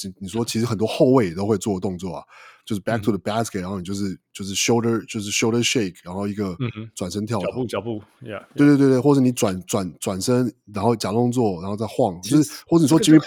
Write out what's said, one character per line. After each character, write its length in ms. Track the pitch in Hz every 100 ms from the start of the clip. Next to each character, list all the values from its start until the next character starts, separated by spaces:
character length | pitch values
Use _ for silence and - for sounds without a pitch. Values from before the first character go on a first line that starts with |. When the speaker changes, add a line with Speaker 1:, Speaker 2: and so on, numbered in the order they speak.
| 98 92
Speaker 1:
你 80 | 95
说 180 | 110
其 140 | 117 110
实 80 | 120
很 100 | 101
多 80 | 107
后 240 | - 139
卫 180 | 131 95
也 60 |
都 120 | 82 104
会 100 | 101
做 200 | 110 92
动 160 | 101 90
作 160 | 92
啊， 80 | 73 - - - -
就 120 | - 104
是 60 |
back 200 | 101 113
to 80 | 110
the 80 | 101
basket， 400 | - 110 113 101
Speaker 2:
嗯 0 |
哼。 40 |
Speaker 1:
然 80 | 90
后 80 | 101
你 60 |
就 80 | 87
是， 240 | 98 98 82 _
就 120 | -
是 100 | 98
shoulder， 500 | 92 - 117 113 113 -
就 80 | 113
是 140 | 101
shoulder 280 | - 117 117
shake， 320 | 120 131 95 -
然 100 | -
后 140 | 95 101
一 60 |
个 160 | 101 98 85
Speaker 2:
嗯 100 | 120 107
哼。 120 | 113
Speaker 1:
转 160 | - 92
身 160 | 98 107
跳 140 | 110
投。 60 | 98
Speaker 2:
脚 60 |
步， 140 | 120 120
脚 140 | 104
步， 200 | 110 107 - _
yeah， 180 | 120 101 -
Speaker 1:
对， 140 | 147 147
对， 80 | 139
对， 120 | 139
对， 100 | 127
或 160 | 143 139
者 40 |
你 120 | 127
转， 280 | 123 110 92
转， 300 | 87 110 92 -
转 220 | - 95
身， 340 | 95 123 123 - -
然 120 | 101
后 100 | 107
假 160 | 110 101
动 220 | 110 123
作， 280 | 123 113 87
然 80 | 95
后 80 | 104
再 80 | 107
晃， 300 | - 113 87
Speaker 2:
其 60 | 98
实 60 | 143
Speaker 1:
就 60 |
是， 180 | 147 - -
或 100 | 170
者 40 |
你 60 | 143
说 120 | 160
Jimmy 180 | 151 156